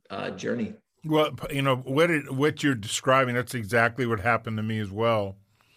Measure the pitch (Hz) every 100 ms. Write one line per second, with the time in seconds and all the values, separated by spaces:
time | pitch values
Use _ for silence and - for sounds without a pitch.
0 | - 98 95 92 113 117 107 - _ _
1 | 156 151 147 131 135 139 139 127 127 139
2 | 175 156 143 135 151 151 147 120 98 -
3 | 131 131 127 123 117 123 98 117 117 120
4 | 120 110 113 113 117 110 107 110 101 98
5 | 117 110 98 98 _ _ _